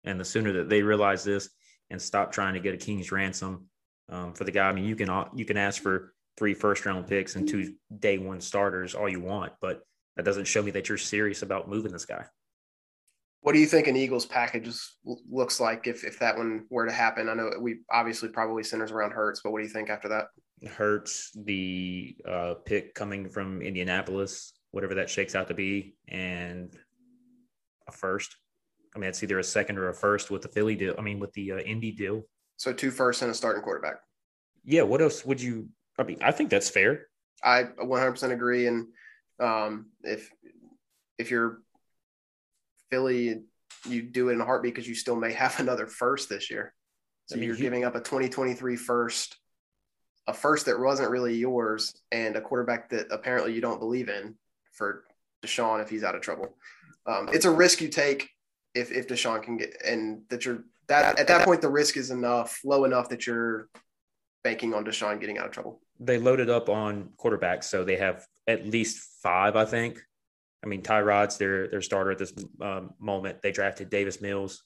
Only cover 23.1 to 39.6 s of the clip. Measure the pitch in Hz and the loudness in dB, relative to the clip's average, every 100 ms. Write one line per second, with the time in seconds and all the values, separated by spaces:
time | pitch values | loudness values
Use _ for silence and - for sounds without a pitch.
23.1 | 98 95 104 95 92 82 92 90 92 98 | -8 -8 -8 -6 -6 -6 -4 -2 -2 -2
24.1 | 95 98 - - _ _ 98 95 95 - | -4 -4 -6 -16 _ _ -6 -4 -2 -2
25.1 | - 95 95 92 104 95 101 95 _ - | -2 -2 -2 -4 -4 -2 -2 -4 _ -12
26.1 | 92 92 90 87 90 90 - _ _ _ | -8 -6 -6 -8 -10 -12 -18 _ _ _
27.1 | _ _ _ _ _ _ _ - - 95 | _ _ _ _ _ _ _ -20 -8 -4
28.1 | 98 - - _ _ _ _ _ - 95 | -4 -6 -14 _ _ _ _ _ -8 -8
29.1 | 92 101 95 90 104 101 101 92 90 101 | -6 -2 -2 0 0 0 -2 -4 0 0
30.1 | 101 - 98 - - 107 104 95 - 107 | 0 -2 -8 -4 -2 0 0 -2 -2 -6
31.1 | 101 98 - 98 95 98 110 113 107 98 | -6 -8 -8 -8 -6 -6 -6 -6 -4 -4
32.1 | 110 110 _ _ - 131 127 135 123 127 | -4 -6 _ _ -8 -6 -2 -4 2 2
33.1 | 120 123 110 113 104 104 85 76 - _ | 2 -2 0 0 -2 -2 -4 -4 -8 _
34.1 | _ _ _ _ _ - 160 107 131 156 | _ _ _ _ _ 2 4 6 6 4
35.1 | - 131 127 123 113 110 _ _ - 107 | 2 -4 -2 -2 -6 -8 _ _ -4 -4
36.1 | 82 123 - 302 101 - 101 101 147 - | 2 2 2 2 2 4 4 4 4 -6
37.1 | _ _ _ 127 123 120 - 123 127 131 | _ _ _ 4 6 4 -4 -2 2 2
38.1 | 123 127 123 120 123 120 117 113 - - | 2 -2 0 2 2 2 0 -4 -16 -20
39.1 | - _ - 120 110 | -20 _ -2 0 2